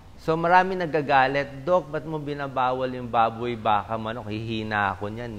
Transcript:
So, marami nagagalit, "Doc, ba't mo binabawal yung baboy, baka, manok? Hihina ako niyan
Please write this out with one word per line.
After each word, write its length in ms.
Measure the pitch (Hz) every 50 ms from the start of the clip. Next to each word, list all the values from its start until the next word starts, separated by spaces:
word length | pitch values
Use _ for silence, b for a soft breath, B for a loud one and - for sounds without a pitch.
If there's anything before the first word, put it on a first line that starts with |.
| - - - -
So, 160 | - 165 160 165
marami 400 | 165 170 180 185 185 190 190 185
nagagalit, 880 | 175 151 147 156 143 131 139 135 131 131 139 143 139 127 131 135 131
"Doc, 240 | 175 180 185 147 147
ba't 160 | 151 156 135
mo 160 | 160 156 151
binabawal 680 | 143 143 143 143 143 135 131 131 127 127 127 131 131 127 127
yung 160 | 127 123 117
baboy, 480 | 117 117 113 113 113 110 120 120 120 107
baka, 400 | 110 113 104 101 95 107 113 113
manok? 320 | 110 110 113 120 107 107
Hihina 640 | 107 110 113 113 113 110 110 110 107 104 101 98 95
ako 160 | 95 104 104
niyan 240 | 110 117 120 120 110